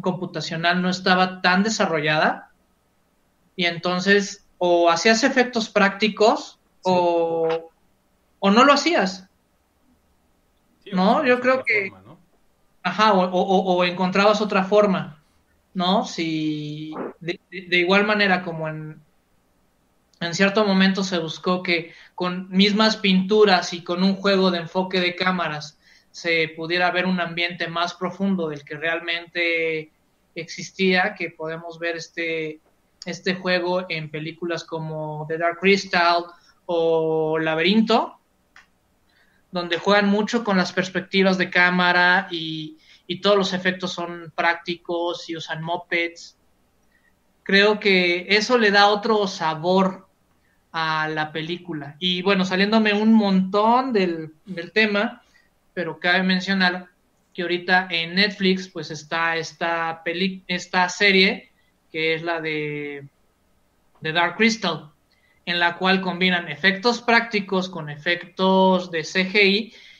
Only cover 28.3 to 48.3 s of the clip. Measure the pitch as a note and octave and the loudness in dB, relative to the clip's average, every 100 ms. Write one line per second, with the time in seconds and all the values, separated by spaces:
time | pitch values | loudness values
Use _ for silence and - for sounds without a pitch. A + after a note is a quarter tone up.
28.3 | F#3 D#3 C#3+ - D3+ E3 E3 E3+ E3+ E3+ | -2 -4 -8 -12 -8 -4 -4 -4 -8 -6
29.3 | F3 E3+ E3 E3 D#3 D#3 _ _ _ _ | -4 -2 0 -2 -4 -8 _ _ _ _
30.3 | E3+ E3 - F#3+ - F#3+ F#3 G3 - E3 | -16 -14 -14 -12 -2 2 2 0 -4 -10
31.3 | - D#3+ E3 E3+ E3 E3+ E3 - - E3 | -10 -10 -10 -12 -8 -8 -8 -10 -8 -6
32.3 | D#3+ D#3 D#3 _ _ _ - F#3 F3 G3 | -4 -6 -10 _ _ _ -16 -12 -8 -6
33.3 | F#3 F#3 F3+ F3 F3+ F#3 D#3+ D3+ D3+ D#3 | -4 -2 -2 -2 -4 -4 -8 -8 -10 -10
34.3 | D#3+ F3 D#3+ - D#3+ D#3 D#3 D#3 D3+ D#3 | -8 -8 -8 -8 -10 -8 -8 -8 -10 -8
35.3 | D#3+ E3+ E3+ F#3+ G3 - F3+ E3+ E3+ E3+ | -4 -4 0 4 2 2 0 2 2 -2
36.3 | - _ _ - E3+ E3 D#3+ D#3+ D#3+ D#3 | -14 _ _ -4 -2 2 0 0 -2 -2
37.3 | D#3+ D#3+ D#3+ E3+ A3 A3+ A#3 E4+ - _ | -2 -2 0 2 4 4 2 0 -10 _
38.3 | _ _ _ _ _ _ _ _ _ _ | _ _ _ _ _ _ _ _ _ _
39.3 | _ _ F3+ F3 E3 G3 G3+ G3+ G3+ G#3+ | _ _ -8 -4 -2 2 4 4 2 0
40.3 | A#3 A3+ F#3 F3+ - F#3 F3+ F3+ F#3+ F#3+ | -2 0 0 0 -2 -4 -4 -2 2 2
41.3 | F#3 F3+ F3+ F3+ F3+ F3+ F3+ F3+ F#3 F#3 | 2 0 2 4 4 2 4 4 2 0
42.3 | E3+ D#3+ D#3+ D#3 - _ _ - - G3+ | -6 -8 -8 -10 -16 _ _ -10 -2 2
43.3 | G3+ F#3+ F3+ F#3 F#3 F#3 - E3+ F3 E3 | 2 0 -2 -4 -4 -6 -8 -10 -10 -12
44.3 | - E3+ E3+ - E3+ - E3+ F3 E3+ - | -2 -2 -2 -6 -10 -6 -4 -4 -6 -10
45.3 | D#3+ D#3 D#3+ E3 F3 - E3+ E3+ E3+ - | -10 -10 -8 -6 -8 -4 -4 -4 -8 -20
46.3 | _ _ _ _ _ _ _ _ _ _ | _ _ _ _ _ _ _ _ _ _
47.3 | _ - G3 G#3 G#3 G#3 F#3 F3+ F3 F#3 | _ 0 4 4 2 2 2 2 0 0